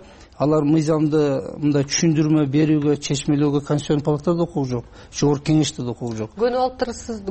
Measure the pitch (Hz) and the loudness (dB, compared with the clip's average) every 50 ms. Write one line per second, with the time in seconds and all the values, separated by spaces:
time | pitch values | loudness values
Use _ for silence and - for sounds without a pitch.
0 | - - - - - - - - 135 143 156 156 147 143 156 160 151 151 160 156 | -4 -10 -20 -20 -20 -20 -6 -2 0 2 2 2 2 4 2 2 4 2 2 2
1 | 151 156 147 156 147 143 135 131 - - 50 - 147 147 143 143 135 139 - - | 2 2 2 2 2 2 0 -2 -4 -8 -8 -4 -2 0 2 2 0 0 0 0
2 | - 165 156 143 160 151 156 156 151 135 131 151 156 151 156 151 143 147 147 143 | 2 2 2 2 2 2 2 2 2 2 2 2 2 4 2 2 2 0 0 0
3 | 143 - 143 139 - - 151 139 151 147 143 147 143 - 147 147 143 - 156 147 | -2 -4 -4 -2 0 0 0 2 2 2 0 0 -2 -2 -2 -4 0 0 -2 0
4 | 139 151 151 143 143 180 170 170 170 165 - 156 139 127 127 120 117 - - - | 0 0 -2 0 0 0 0 0 -2 -2 -2 -4 -4 -2 -4 -6 -6 -10 -16 -20
5 | - - - - - 143 147 139 143 - 156 156 151 143 - - 131 120 117 - | -20 -16 -4 0 2 2 2 0 0 2 2 2 2 2 -2 -6 -8 -8 -8 -8
6 | 135 120 113 110 110 107 - 190 190 202 240 254 254 254 254 254 254 240 226 - | -8 -8 -6 -6 -8 -8 -4 -2 -2 -2 0 0 -2 -2 -2 -4 -6 -6 -6 -8
7 | - - 233 214 196 196 | -10 -10 -10 -10 -8 -4